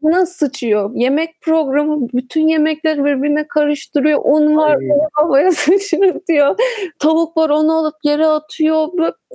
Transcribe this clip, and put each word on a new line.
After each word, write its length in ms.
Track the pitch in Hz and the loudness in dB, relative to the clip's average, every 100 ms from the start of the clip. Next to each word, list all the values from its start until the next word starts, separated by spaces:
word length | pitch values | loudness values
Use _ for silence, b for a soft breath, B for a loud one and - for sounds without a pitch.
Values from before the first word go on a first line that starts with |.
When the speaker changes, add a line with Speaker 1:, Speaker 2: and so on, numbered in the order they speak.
Speaker 1:
ağzına 220 | 302 359 370 | 0 0 0
sıçıyor. 680 | - 285 - 233 208 202 | -2 -4 -2 -2 0 -2
Yemek 480 | 226 247 285 330 _ | -2 0 0 -4 _
programı, 680 | 320 320 277 277 302 302 247 | -2 0 0 0 0 -2 -2
bütün 340 | 247 254 311 311 | -4 -4 -2 0
yemekleri 580 | 320 311 311 311 294 285 | 2 0 0 -2 0 0
birbirine 420 | 269 294 294 302 | 0 0 -2 -2
karıştırıyor. 720 | 302 294 294 - 285 294 294 | -2 0 -2 -4 -2 0 0
Un 340 | - 302 302 302 | 2 2 2 2
var, 180 | 302 277 | 2 0
Speaker 2:
Ay. 160 | 269 | 0
Speaker 1:
onu 180 | 285 - | 0 0
havaya 380 | 302 330 269 359 | 0 2 2 2
<laughs> 0 | |
sıçratıyor. 1040 | 320 - 392 - 339 392 277 - 302 285 381 508 440 359 - | 0 2 0 0 0 0 0 -2 0 0 0 -2 -4 -10 -2
Tavuk 380 | 311 320 330 320 | 0 0 0 -2
var, 120 | 320 | 0
onu 240 | 302 311 320 | 2 0 0
alıp 180 | 311 - | -2 -4
yere 220 | 294 294 311 | -2 0 0
atıyor. 600 | 302 302 - 311 311 311 | 0 -4 -4 0 0 -2
Bö-, 260 | 349 330 - - | -2 -4 -4 -14